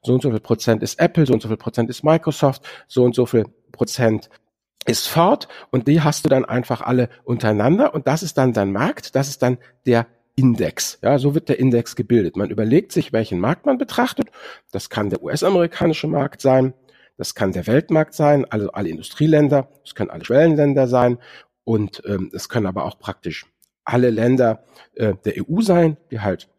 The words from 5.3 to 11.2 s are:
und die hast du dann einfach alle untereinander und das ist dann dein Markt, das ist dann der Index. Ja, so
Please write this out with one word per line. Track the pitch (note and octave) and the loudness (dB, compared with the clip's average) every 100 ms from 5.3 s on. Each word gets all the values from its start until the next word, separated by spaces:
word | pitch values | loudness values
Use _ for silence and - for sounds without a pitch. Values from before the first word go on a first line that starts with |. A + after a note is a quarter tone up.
| C#4+ - - - | 2 -4 -20 -4
und | B2+ A#2+ | -2 2
die | D#3+ | 2
hast | D3 D3+ D3+ | 2 0 0
du | |
dann | C3 - | 0 0
einfach | B2 B2 B2 | -4 -4 -6
alle | - B2+ A#2+ - | -2 -2 -2 -6
untereinander | - C#3+ A2 G#2 A2+ G3 D4 D3+ | -6 -4 0 0 2 2 2 0
und | C#3 | -2
das | D#3 | -4
ist | F3 - | -4 0
dann | C3 | 0
dein | A2+ G2 | 2 -2
Markt, | G2 D#3+ - - C3+ | 0 -2 -4 -4 -4
das | C#3 | -4
ist | - | -2
dann | B2 B2 _ _ - | -2 -2 _ _ 0
der | A#2 A#2 _ _ - | 0 0 _ _ 2
Index. | C3 A2+ E2+ - - - | 2 2 -2 -4 -8 -2
Ja, | A2+ | 0
so | C#3 | 2